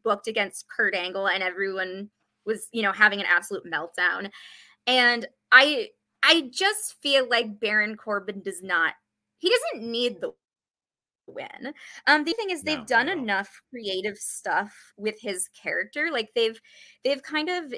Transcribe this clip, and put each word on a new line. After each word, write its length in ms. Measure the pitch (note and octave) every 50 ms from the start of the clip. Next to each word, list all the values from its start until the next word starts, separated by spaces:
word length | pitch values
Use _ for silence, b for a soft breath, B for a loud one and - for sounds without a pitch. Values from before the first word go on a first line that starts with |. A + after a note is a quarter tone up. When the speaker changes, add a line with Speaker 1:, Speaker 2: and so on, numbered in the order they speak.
| -
Speaker 1:
booked 240 | A3+ G#3 G#3 - A3+
against 380 | G#3+ A3 G3+ F#3+ - - - -
Kurt 280 | - - A3+ G3 F#3+
Angle, 320 | F#3 F3 F#3 F3+ G3 G3 G3
and 140 | F3 F#3+ F#3+
everyone 680 | F#3 F3+ F3+ G3 G3 F#3+ F#3+ F#3 F#3 F#3 G3 G3+ G#3 _ _ _ _ _ _ -
was, 220 | G3+ A3+ G#3+ - - -
you 80 | A#3
know, 100 | G#3+ G3
having 280 | F#3+ - G#3+ G#3+ G3+ G3+
an 80 | F#3+ -
absolute 340 | F3 F3 F3 - G3+ F#3+ - F3
meltdown. 600 | D#3+ D3+ D#3+ E3+ - - F3+ F3+ F3+ F#3 G3 G3 B B B B B B B B B B -
And 420 | - B3+ B3+ B3 A#3+ A#3+ A#3 A3 - _ _ _ -
I, 380 | - B3+ C4+ D4 D4+ B3+ G#3 - _ _ _ _ _ - -
I 260 | C#4 D#4+ E4+ C#4 B3
just 440 | B3+ - F#4+ G4 G#4+ G#4 - - - -
feel 280 | - D4 C#4 C4+ C4 A#3
like 300 | A#3+ A#3 A#3 G#3+ G3+ G#3
Baron 360 | - G#3 G#3+ G#3+ G#3 G#3+ A3
Corbin 460 | G#3+ - - G#3 G3+ F#3+ F#3+ G#3 G3
does 200 | F#3 G3 F#3 F3 F#3
not, 320 | F#3+ F3+ E3+ E3 D#3 - _ _ _ _ _ _ _ _ _
he 120 | - F4+
doesn't 400 | A4+ B4 C5 E5 C#5+ A#3+ A3 A#3
need 300 | A#3 A#3 B3 A#3+ G#3 F3
the 140 | - D#3+ - _ _ _ _ _ _ _ _ _ _ _ _ _ _ _ _ _ _ -
win. 480 | - - C3+ - - - - B3+ D4+ B B B B B B C4
Um, 160 | C#4+ D4+ D4
the 100 | D#4 E4+
thing 160 | A#4 A4 G4
is, 140 | F4+ - F3
they've 160 | - - D4
Speaker 2:
No, 60 | -
Speaker 1:
done 200 | - B3+ A#3 B3
Speaker 2:
not 60 | D4+
at 60 | G4 E4+
all. 40 | C4
Speaker 1:
enough 380 | G#3+ G3+ F#3+ G3+ - - - _ _
creative 480 | - A#3+ A3+ G3+ F#3+ F#3 F#3 G#3 G3+ -
stuff 560 | - - - - - G3+ D#3+ E3 G3+ G#3 - - - - _ -
with 240 | G3+ A3 G#3+ -
his 260 | - G3+ G3 F3+ - -
character. 600 | _ - - E3+ E3 F3 F#3+ G#3+ - D4 D4+ E4+
Like, 180 | D#4 A#3+ G#3+ G#3 -
they've, 260 | A#3+ A3+ A3 A3+ A3 _ B B B B B B B B
they've 180 | C4 C#4+ C4
kind 280 | C4+ - D4 D4+ D4+ E4+
of 220 | F4+ F4+ E4 C#4 B3